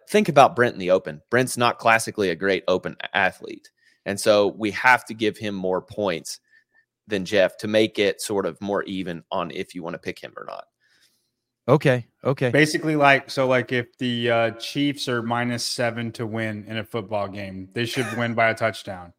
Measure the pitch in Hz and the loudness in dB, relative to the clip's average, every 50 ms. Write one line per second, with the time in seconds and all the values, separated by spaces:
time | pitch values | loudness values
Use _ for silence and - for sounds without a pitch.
0 | _ - - 214 208 180 147 147 131 - - 113 120 120 - - 92 87 92 92 | _ 0 0 2 2 4 6 8 6 8 6 2 0 0 0 -2 2 2 2 2
1 | - 78 76 76 - _ 113 123 131 127 - 123 123 117 - - - 117 113 113 | 2 -2 -10 -12 -6 _ 0 0 2 0 0 0 2 0 0 2 4 4 4 4
2 | - 113 - - 101 90 85 80 92 98 95 90 - - 92 92 - 87 - - | 2 -2 -4 -2 0 0 0 0 0 0 0 0 2 0 0 0 0 -6 -10 -10
3 | - - - 95 95 92 90 - - - - - _ - _ _ _ _ _ _ | -12 -4 0 0 0 0 0 -4 -12 -16 -16 -16 _ -20 _ _ _ _ _ _
4 | _ 98 98 98 - 113 107 104 104 95 - 95 110 104 92 - - 127 123 120 | _ -6 -6 0 2 4 6 6 4 2 0 -2 -4 -4 -4 2 4 4 4 4
5 | - - 113 110 113 107 98 - 113 104 101 95 92 92 92 90 87 _ - - | 2 -6 -6 -2 -2 -2 -2 -2 -8 -8 -6 -4 -2 -2 -2 -2 -4 _ -8 -4
6 | 104 95 85 80 71 - - - _ _ _ _ _ _ _ _ _ _ _ _ | -2 -2 -2 -4 -6 -12 -14 -16 _ _ _ _ _ _ _ _ _ _ _ _
7 | _ - 107 98 92 82 104 101 92 92 - - - 107 107 110 113 110 - - | _ -6 -6 -4 -4 0 2 4 4 2 2 -4 -6 0 2 4 2 2 2 0
8 | 101 98 - - - - 107 98 95 87 78 - 101 101 101 92 - - 98 92 | 0 0 0 -2 -6 -4 -2 -2 -2 -4 -6 -6 -6 -4 -4 -4 -4 -4 -6 -6
9 | 92 90 85 82 - _ 92 95 87 82 - 87 95 - - 90 80 85 87 - | -6 -8 -8 -10 -10 _ -6 -4 -4 -4 -6 -10 -10 -10 -10 -12 -10 -10 -10 -8
10 | - 95 87 - - 64 - - 53 - 50 50 - _ _ _ _ _ _ _ | -10 -10 -12 -10 -14 -16 -16 -14 -14 -14 -14 -14 -16 _ _ _ _ _ _ _
11 | _ _ _ _ _ _ _ _ _ _ _ _ _ - 135 156 - 147 127 123 | _ _ _ _ _ _ _ _ _ _ _ _ _ 2 2 4 4 2 2 2
12 | 117 - _ _ - 127 139 - 135 123 123 143 156 151 156 170 - 160 156 151 | -2 -8 _ _ -4 -4 -2 0 -2 2 4 4 4 4 2 -2 -2 -2 0 4
13 | 139 139 139 135 - - - 139 131 127 131 127 123 - 127 123 117 - _ _ | 6 6 6 4 2 -4 -2 -2 2 2 2 2 0 0 -2 -4 -4 -4 _ _
14 | 127 123 120 117 117 117 117 117 117 113 110 113 - - - 143 143 143 135 143 | -4 -4 -2 0 0 2 2 2 2 0 -2 -6 -12 -8 -4 -2 -2 -2 -2 -4
15 | - - 123 117 113 117 117 120 120 120 120 117 - - - - 123 117 110 117 | -4 -2 -2 -2 -2 -2 -2 -2 0 -2 -4 -4 -4 -6 -4 -2 -2 -2 -2 -4
16 | 117 117 113 - 120 107 107 113 110 110 107 104 98 - 110 110 104 - - 117 | -6 -8 -6 -8 -8 -6 -4 -4 -4 -4 -6 -8 -10 -8 -8 -8 -8 -6 -8 -8
17 | 101 95 110 101 101 98 95 101 101 95 95 95 95 92 _ 120 120 117 - 139 | -6 -4 -4 -4 -4 -4 -8 -10 -10 -10 -10 -12 -14 -8 _ -4 -4 -2 -2 -4
18 | 123 107 110 117 120 117 117 117 117 113 110 - 117 110 107 - - 110 95 90 | -4 -4 -2 -2 -2 -2 2 2 2 2 2 2 0 -2 -2 -4 -10 -12 -12 -12
19 | 90 87 - | -14 -18 -20